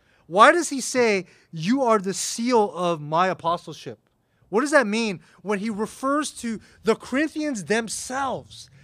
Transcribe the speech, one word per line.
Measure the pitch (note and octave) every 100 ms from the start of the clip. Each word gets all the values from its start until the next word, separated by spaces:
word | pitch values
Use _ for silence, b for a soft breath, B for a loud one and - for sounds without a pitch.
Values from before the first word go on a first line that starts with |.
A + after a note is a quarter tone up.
| b b b
Why | F3 B3+
does | E4+ D#4
he | C#4
say, | - B3+ A#3 G3 F3+ b b
"You | D#3+ E3 C4+
are | B3 A3
the | F#3+ F3+
seal | - - A#3 A#3+ G#3
of | E3 F3 E3
my | D3 D#3+ F#3
apostleship"? | E3+ E3 E3+ - C#3+ C#3+ G#2+ _ _ _ _ -
What | G3+
does | C#4
that | D4 A3
mean | A3 A3+ E3+ b b
when | F#3 G#3
he | A3
refers | G3+ A3 - C4+ C#4+ D4 -
to | A#3 G#3+ b b
the | G#3 A3
Corinthians | - B3+ D#4 D#4 D4+ A#3 D3+
themselves | A3 A3+ - - B3+ C#4 F#3 - - - b